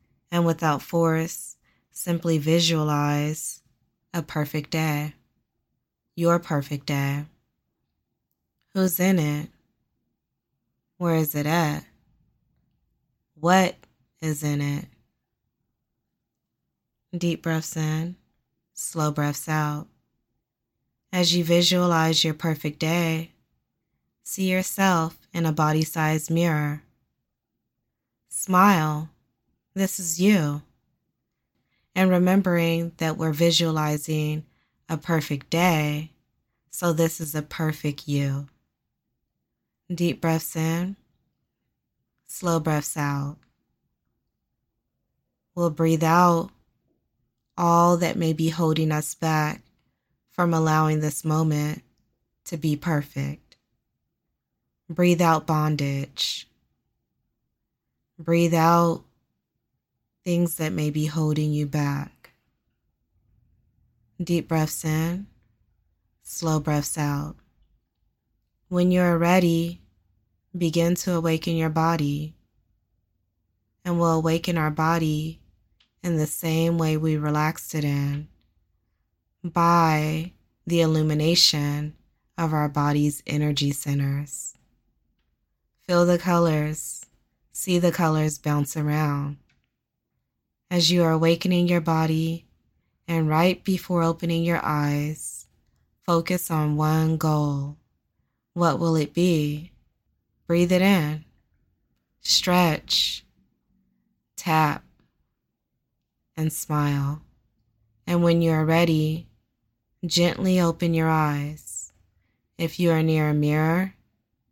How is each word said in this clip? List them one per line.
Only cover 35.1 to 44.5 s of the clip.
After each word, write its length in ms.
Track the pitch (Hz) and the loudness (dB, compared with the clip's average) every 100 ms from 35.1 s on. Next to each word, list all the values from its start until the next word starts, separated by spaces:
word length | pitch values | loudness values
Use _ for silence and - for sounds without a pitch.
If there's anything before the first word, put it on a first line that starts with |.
| 165 151 143 - | -2 -2 -6 -4
day, 600 | 170 180 160 151 147 156 _ _ _ _ _ _ | 0 2 2 -2 -4 -8 _ _ _ _ _ _
so 220 | - 175 | -6 -2
this 300 | 160 165 - | 2 0 -2
is 120 | 160 | -8
a 60 | 151 | -8
perfect 640 | 151 - 160 156 151 143 - | -8 -4 -4 -2 -6 -6 -4
you. 420 | 143 139 139 143 _ _ _ _ _ _ _ _ _ _ _ _ _ - | -2 -2 -4 -8 _ _ _ _ _ _ _ _ _ _ _ _ _ -10
Deep 280 | 170 175 127 | -4 -2 -2
breaths 340 | 170 160 - | -2 -2 -4
in, 420 | 165 160 165 180 196 _ _ _ _ _ _ _ _ _ _ _ _ - | -4 -2 -2 -4 -8 _ _ _ _ _ _ _ _ _ _ _ _ -20
slow 340 | - 180 165 | -6 0 0
breaths 380 | 156 151 - - | 0 -2 -2 -4
out. 400 | 143 143 139 151 _ _ _ _ _ _ _ _ _ _ _ | -4 -2 -6 -10 _ _ _ _ _ _ _ _ _ _ _